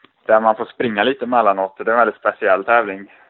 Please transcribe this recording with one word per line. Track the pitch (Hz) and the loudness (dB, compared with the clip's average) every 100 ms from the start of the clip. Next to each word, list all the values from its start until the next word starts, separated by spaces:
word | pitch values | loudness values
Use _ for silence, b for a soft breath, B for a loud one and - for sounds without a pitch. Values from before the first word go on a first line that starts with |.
| b _ - | b _ 2
där | 110 | 2
man | 110 107 | 2 -2
får | 113 | -4
springa | - 123 104 | -6 -4 0
lite | 101 139 120 | -2 -2 -2
emellanåt. | 123 107 98 95 - | 0 2 0 -2 -6
Det | |
är | 107 | -2
en | 117 | 0
väldigt | 110 - | 0 -2
speciell | 110 - 107 95 | -4 -2 -2 -2
tävling. | 98 117 107 95 98 b b | 0 0 0 -6 -14 b b